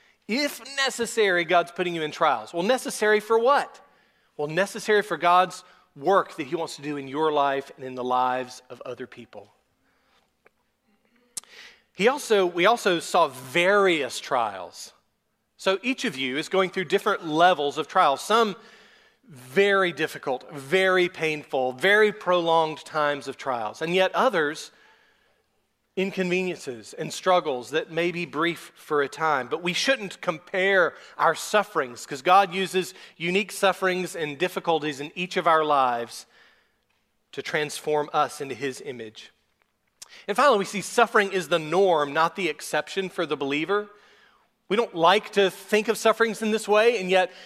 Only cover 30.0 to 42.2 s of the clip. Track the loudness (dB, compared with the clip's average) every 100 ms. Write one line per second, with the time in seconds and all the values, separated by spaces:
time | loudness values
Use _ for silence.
30 | -4 -8 -6 -6 -4 -2 2 4 2 -2
31 | -12 0 0 0 0 0 0 -2 -4 -6
32 | -12 -2 4 6 4 0 -2 -2 -4 -8
33 | -20 -8 -2 -2 -2 0 0 2 0 -2
34 | -4 -6 -6 -4 -4 -2 -2 0 -2 -6
35 | -8 -8 -6 -2 2 4 4 2 2 0
36 | -6 -12 -20 _ _ _ _ _ _ _
37 | _ _ _ -14 -6 -4 -4 -6 -2 -2
38 | 0 0 -2 -4 -10 -8 -8 -8 -12 -12
39 | -14 -18 -20 _ _ _ _ _ _ -20
40 | -20 -12 -4 4 6 4 2 -6 -2 2
41 | 4 4 2 -2 0 -2 2 4 4 4
42 | 2 2